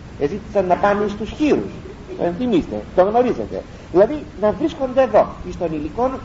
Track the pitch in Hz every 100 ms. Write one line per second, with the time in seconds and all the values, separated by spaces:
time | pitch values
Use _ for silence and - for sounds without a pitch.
0 | - - 143 196 - 202 180 175 202 202
1 | 208 202 208 - 302 135 98 - - -
2 | - - 175 180 247 180 - 107 - -
3 | 190 233 247 135 101 95 - - - 175
4 | 226 302 - - 214 190 302 - 262 254
5 | 240 202 120 - 180 175 170 156 156 220
6 | 262 254